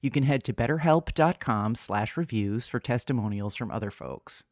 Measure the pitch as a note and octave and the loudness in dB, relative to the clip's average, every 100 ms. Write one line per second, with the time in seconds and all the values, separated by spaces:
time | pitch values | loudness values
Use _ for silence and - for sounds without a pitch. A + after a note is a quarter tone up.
0 | C#3 C#3+ C#3 C#3 - A2 A#2 D#3 E3 D#3+ | 0 2 2 2 0 0 2 2 6 4
1 | E3 - D#3+ F3+ - A2 G#2 A#2+ - G#2 | 4 2 2 2 0 2 2 0 0 0
2 | G#2+ - E3 A2 G2+ G#2+ - A#2+ - A#2+ | 0 -2 -2 0 0 -2 -4 -6 -2 -2
3 | - C3 G#2+ G2+ G2+ - A2+ A2 G#2 - | 0 0 0 -2 -4 -6 -6 -4 -6 -8
4 | - C2 - - - | -10 -10 -10 -10 -10